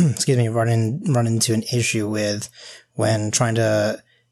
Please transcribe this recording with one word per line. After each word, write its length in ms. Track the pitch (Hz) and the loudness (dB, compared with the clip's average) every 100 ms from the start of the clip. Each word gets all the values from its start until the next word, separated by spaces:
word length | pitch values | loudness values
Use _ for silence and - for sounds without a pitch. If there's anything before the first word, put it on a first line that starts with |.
| 165 | 2
excuse 260 | - - 123 | 2 0 2
me, 120 | 113 | 2
run 200 | 117 113 | 2 2
in-, 340 | 117 110 143 214 | 2 0 -2 0
run 180 | 123 113 | 0 2
into 280 | 113 113 | 0 0
an 80 | 110 110 | 0 0
issue 360 | 123 110 113 104 | -2 0 -2 -2
with 400 | 107 104 104 - - - - _ | -2 -2 -4 -8 -16 -20 -20 _
when 360 | - 110 110 107 | -4 0 0 -2
trying 240 | - 120 | 0 0
to 480 | 113 113 107 104 107 _ _ _ | 2 2 2 0 -2 _ _ _